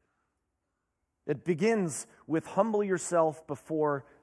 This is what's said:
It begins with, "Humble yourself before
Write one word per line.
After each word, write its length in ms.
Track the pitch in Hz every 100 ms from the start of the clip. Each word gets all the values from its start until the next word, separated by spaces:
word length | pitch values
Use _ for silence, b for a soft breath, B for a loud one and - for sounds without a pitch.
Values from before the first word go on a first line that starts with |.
| _ _ _ _ _ _ _ _ _ _ _ _ -
It 180 | 143
begins 640 | - 160 214 226 175 123 - b -
with, 180 | 160 -
"Humble 380 | - 220 208
yourself 600 | 202 180 - 175 160 151 -
before 560 | 143 - 160 151 143 b b